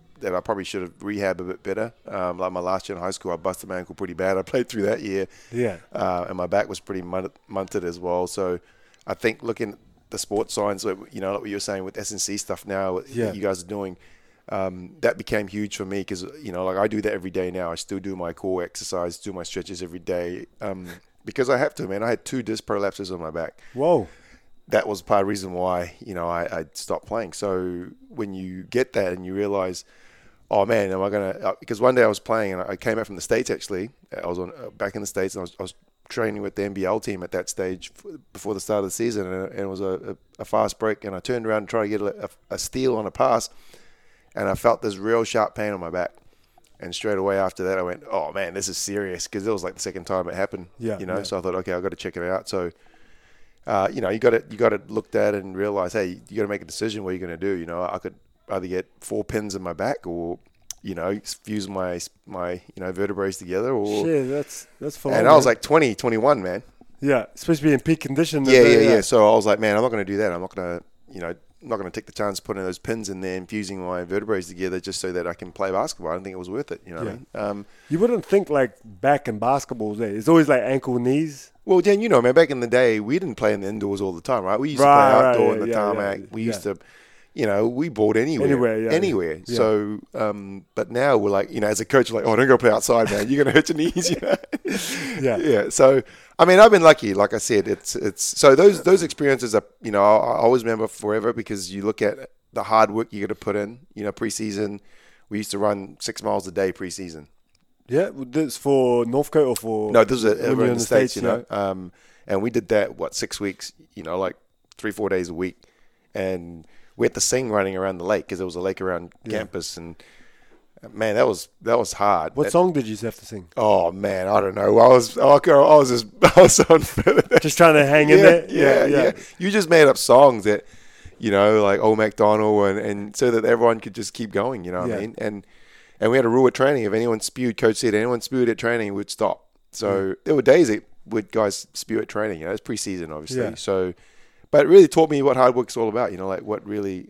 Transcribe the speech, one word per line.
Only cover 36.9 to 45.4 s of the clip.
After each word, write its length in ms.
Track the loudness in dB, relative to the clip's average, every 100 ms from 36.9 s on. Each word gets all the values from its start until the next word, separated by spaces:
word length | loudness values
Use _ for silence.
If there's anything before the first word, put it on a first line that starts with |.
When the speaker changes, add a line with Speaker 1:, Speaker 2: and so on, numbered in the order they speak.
| -2
Speaker 1:
team 220 | -4 -10
at 100 | -8
that 180 | -8 -8
stage 420 | -8 -8 -8 -14 -20
f-, 80 | -20 -20 _
before 220 | -14 -8
the 60 | -8
start 180 | -4 -4
of 60 | -4
the 40 |
season, 360 | -4 -4 -4 -6
and, 200 | -8 -8
and 100 | -8
it 60 | -10
was 160 | -6
a, 340 | -6 -6 -8 -16 _ -18
a, 40 |
a 20 | -4
fast 320 | -2 -2 -2
break, 260 | -4 -4
and 100 | -8
I 60 | -10
turned 260 | -6 -6 -2
around 120 | -4
and 40 | -2
tried 140 | -4
to 60 | -2
get 100 | -4
a, 240 | -4 -8
a, 40 | -12 _ _
a 60 | -10
steal 380 | -8 -4 -2 -2
on 80 |
a 60 | -4
pass, 400 | -2 2 2 -2 -12 -20 -20 -20 _ _ _ _
and 140 | -6 -4
I 60 |
felt 260 | 0 0 0
this 160 | -2 -6
real 280 | -2 0
sharp 300 | 0 -2